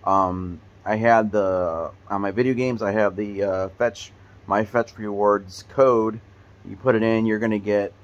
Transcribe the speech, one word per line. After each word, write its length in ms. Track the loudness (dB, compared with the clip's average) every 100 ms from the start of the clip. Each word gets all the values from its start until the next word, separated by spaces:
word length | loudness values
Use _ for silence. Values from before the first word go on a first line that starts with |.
um, 560 | 0 0 0 -2 -8 -12 -18 -14
I 120 | -6 0
had 360 | 4 4 2
the, 600 | 0 0 0 -2 -4 -8 -12 -10
on 120 | -6
my 100 | -4
video 220 | -2 0
games, 280 | 0 -2 -2
I 100 | -2
have 240 | 0 0 -2
the, 280 | -8 -4
uh, 260 | -2 -2 -4
Fetch, 420 | -2 -4 -4 -20 -20 -20 -20 -2
My 180 | -2 0
Fetch 320 | -2 -4 -6
Rewards 680 | -8 2 2 2 -2 -20 -12
code. 500 | 2 4 4 2 -4 -16 -20 -20 -20 -18
You 80 | -2
put 200 | 2 2
it 80 |
in, 220 | 4 2 2
you're 140 | 0
gonna 200 | 0 -2
get 340 | 2 0 0 -8